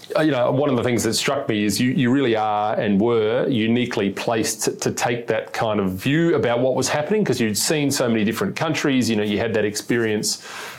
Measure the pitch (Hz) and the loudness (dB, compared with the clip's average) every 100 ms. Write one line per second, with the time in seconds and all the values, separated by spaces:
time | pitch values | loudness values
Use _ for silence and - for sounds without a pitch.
0 | - - 156 131 123 135 143 123 123 113 | -4 0 2 2 2 2 2 2 2 0
1 | 107 110 - 113 - 107 104 101 127 135 | 0 0 0 -2 0 0 0 0 0 2
2 | 120 139 131 107 107 104 107 - 113 101 | 2 2 2 2 0 0 0 0 0 2
3 | 117 117 107 123 - 120 113 120 120 - | 2 2 2 2 0 0 2 0 0 -2
4 | 101 - - 113 110 - - - 127 - | -2 -2 -2 -2 -2 -4 -4 -2 -4 -2
5 | 120 120 - 110 - - 117 104 95 92 | -2 -2 -2 -4 -4 -4 -2 0 0 -2
6 | 131 156 170 147 160 120 131 127 127 147 | 0 2 2 2 2 2 0 0 0 -2
7 | 151 214 196 120 110 101 - 156 143 139 | 0 0 2 0 0 0 0 0 0 0
8 | 127 113 107 110 95 - 160 147 156 131 | 0 2 0 0 -2 -2 -4 -2 0 2
9 | 113 107 104 101 113 107 104 101 - 120 | 2 0 0 0 0 0 0 -2 -2 0
10 | 113 107 107 - - - - | 0 0 -2 -6 -8 -14 -14